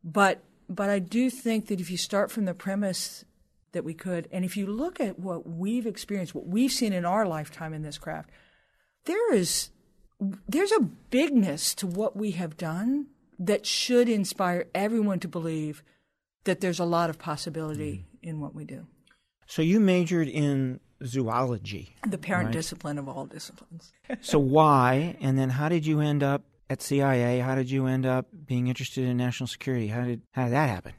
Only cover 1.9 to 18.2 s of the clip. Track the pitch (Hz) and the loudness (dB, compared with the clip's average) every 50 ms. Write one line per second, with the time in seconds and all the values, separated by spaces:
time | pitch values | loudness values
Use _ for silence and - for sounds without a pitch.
1.9 | 180 170 - - - 196 202 - - 226 208 180 180 190 - 196 196 202 208 196 | -4 -6 -4 -2 0 0 0 0 -2 -2 -2 -2 -4 -6 -6 -4 -2 -2 -2 -2
2.9 | 180 - - - - - - _ _ _ _ _ _ _ _ _ - 180 - 156 | -2 -4 -6 -8 -10 -14 -20 _ _ _ _ _ _ _ _ _ -8 -6 -6 -6
3.9 | 165 160 - 185 180 170 165 - - 185 185 180 - 208 196 190 208 220 285 349 | -10 -8 -6 -4 -4 -4 -4 -6 -4 -4 -4 -2 -2 -4 -4 -4 -2 -4 -4 -4
4.9 | 359 - 294 202 180 - 180 190 175 170 - - 165 165 180 202 233 247 226 226 | -2 -4 -4 -4 -4 -6 -6 -6 -6 -6 -8 -10 -8 -6 -4 -2 -2 -2 -2 -4
5.9 | 196 - - - 202 196 180 - - 147 - 170 180 220 254 277 247 - 247 214 | -6 -8 -8 -6 -6 -6 -6 -6 -8 -10 -8 -2 0 2 2 2 2 0 0 0
6.9 | 190 180 175 175 185 214 220 190 160 156 151 - - - 165 156 160 156 156 151 | 0 0 0 2 2 2 2 0 0 -4 -6 -8 -10 -12 -10 -8 -8 -8 -8 -8
7.9 | 143 - - 160 160 156 156 _ - - _ _ _ _ _ _ _ _ _ _ | -10 -10 -10 -8 -8 -8 -10 _ -20 -20 _ _ _ _ _ _ _ _ _ _
8.9 | _ _ _ - 339 415 466 466 311 208 180 - - - - - - _ _ _ | _ _ _ -2 0 0 2 4 4 4 4 2 0 -2 -4 -6 -12 _ _ _
9.9 | _ _ _ _ _ _ 202 196 190 - - - 196 302 392 403 440 415 247 160 | _ _ _ _ _ _ -4 -4 -4 -6 -10 -2 0 2 2 4 4 4 4 2
10.9 | - - - - - 247 302 311 285 240 196 180 147 156 - - - - - 185 | 0 -10 -10 0 2 2 2 4 4 4 4 2 0 -2 -2 -4 -2 -2 -6 -6
11.9 | 170 190 214 220 - 196 214 214 180 165 185 160 156 - 180 160 160 175 208 240 | -2 -2 -2 -2 -2 -2 -4 -4 -2 -4 -4 -6 -6 -6 -6 -6 -4 -2 -2 0
12.9 | 269 294 285 - _ _ _ _ _ - 180 175 202 - - - - - - - | 0 0 -2 -6 _ _ _ _ _ -6 0 0 0 0 0 -2 -2 -2 0 4
13.9 | 247 240 247 240 226 208 196 - - - 196 180 175 175 - - _ 180 196 214 | 6 6 6 6 4 2 0 -2 -2 -2 0 0 0 0 -4 -2 _ 0 0 2
14.9 | 226 226 214 208 190 180 - 175 - 180 160 165 160 160 151 151 151 - _ _ | 2 2 2 2 0 -2 -4 -6 -6 -4 -4 -4 -4 -4 -4 -4 -8 -10 _ _
15.9 | _ _ _ _ _ _ _ _ _ _ _ - 180 180 - 185 175 160 175 170 | _ _ _ _ _ _ _ _ _ _ _ -2 -2 0 0 -2 0 0 0 2
16.9 | 170 165 170 160 160 160 - 170 151 147 - 175 143 160 160 156 151 147 151 151 | 2 2 2 2 -2 -6 -6 -6 -6 -6 -6 -8 -6 -6 -6 -6 -6 -6 -6 -6
17.9 | 143 95 90 - - - | -6 -8 -12 -16 -20 -16